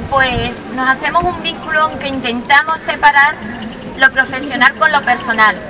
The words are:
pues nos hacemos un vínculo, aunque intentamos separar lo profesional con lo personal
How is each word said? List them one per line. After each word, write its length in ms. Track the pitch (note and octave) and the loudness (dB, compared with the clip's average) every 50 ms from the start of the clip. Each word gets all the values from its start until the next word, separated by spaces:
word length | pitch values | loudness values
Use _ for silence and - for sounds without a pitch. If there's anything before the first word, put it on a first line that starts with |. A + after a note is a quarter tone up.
| - - | 0 0
pues 420 | - C4+ C4 C4 B3 A#3+ A#3 A#3+ A#3+ - - - A#3 | 0 2 2 2 0 0 -2 -4 -6 -8 -10 -8 -6
nos 120 | C4 C4 B3+ | -2 0 0
hacemos 360 | C4 - D4+ D4 D#4 E4+ F4 | 0 0 0 0 0 2 2
un 180 | F4+ F4 E4 D#4 | 0 -2 -4 -4
vínculo, 400 | E4 D#4+ - - D#4+ D#4+ D#4 D#4 | -6 -6 -6 -6 -2 0 0 0
aunque 260 | D#4 - - C#4+ C#4 | 0 0 -4 -6 -6
intentamos 680 | C4+ C4 A#3 B3 A#3 B3 A#3 - C#4 C#4+ - C#4 C#4+ - | -6 -4 -4 -4 -4 -4 0 2 2 2 4 2 -2 -4
separar 540 | - - A3+ - - B3+ D4 C#4+ C#4 D4 B3+ - G#3+ G#3+ A3+ - - - - - - - - - | -4 -6 -2 2 2 4 6 6 4 4 2 -2 -8 -10 -10 -10 -10 -12 -12 -12 -12 -12 -2 2
lo 120 | C4 B3 | 2 2
profesional 640 | B3+ C4 B3+ - C4 C4 C#4 C#4+ C4 A#3+ B3 C4+ - | 4 2 0 0 -2 -6 -6 -4 0 2 2 2 4
con 160 | - D#4 D#4 D4+ | 4 2 2 2
lo 80 | C#4+ - | 2 2
personal 520 | B3 B3 A#3+ - A3+ A3+ A3 G#3+ G3 - - - - | 0 0 0 0 -2 0 4 4 4 2 0 -4 -12